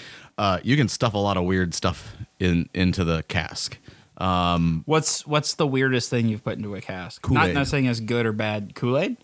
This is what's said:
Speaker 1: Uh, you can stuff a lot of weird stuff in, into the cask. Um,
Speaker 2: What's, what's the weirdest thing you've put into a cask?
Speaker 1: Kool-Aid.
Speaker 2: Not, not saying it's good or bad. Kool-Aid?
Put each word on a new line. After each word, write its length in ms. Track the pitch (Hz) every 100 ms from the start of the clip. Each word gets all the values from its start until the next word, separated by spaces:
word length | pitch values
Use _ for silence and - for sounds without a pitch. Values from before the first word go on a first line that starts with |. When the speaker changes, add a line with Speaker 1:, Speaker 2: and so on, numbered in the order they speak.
| - - - -
Speaker 1:
Uh, 220 | 101 90
you 120 | 107 147
can 100 | 110
stuff 260 | - 120
a 40 | 104
lot 180 | 101 92
of 60 | 90
weird 280 | 95 87
stuff 420 | - 95 78 - - - -
in, 300 | 92 85 -
into 300 | - 90 87
the 200 | 85 82 -
cask. 500 | 87 78 - - - - - - -
Um, 600 | 92 90 87 87 85 80 -
Speaker 2:
What's, 400 | 156 151 - -
what's 260 | 147 147 -
the 120 | 151
weirdest 420 | 131 131 127 -
thing 180 | 123 113
you've 160 | 107
put 140 | - 101
into 160 | 104 98
a 60 |
cask? 400 | - 92 90 -
Speaker 1:
Kool-Aid. 280 | - 139 165
Speaker 2:
Not, 40 |
not 140 | 143 139
saying 180 | 143 131
it's 140 | 117
good 260 | 110 120 113
or 60 |
bad. 400 | 107 107 107 101 -
Kool-Aid? 420 | 123 131 202 240